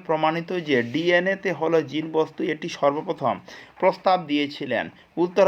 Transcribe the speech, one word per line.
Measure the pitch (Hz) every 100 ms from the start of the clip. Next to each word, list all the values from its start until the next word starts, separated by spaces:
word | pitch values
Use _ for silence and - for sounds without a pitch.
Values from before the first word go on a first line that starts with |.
| 180
প্রমাণিত | 156 156 165 170 180 151
যে | 123 117
ডিএনএতে | 143 170 175 185 190 190 156
হলো | 160 165 135
জিন | 147 160 156
বস্তু, | 156 - 165
এটি | 151 175 -
সর্বপ্রথম | 143 147 147 160 131 95 - - - -
প্রস্তাব | 185 185 190 180 151
দিয়েছিলেন। | 147 143 - 135 110 82 - _ -
উত্তর | 180 190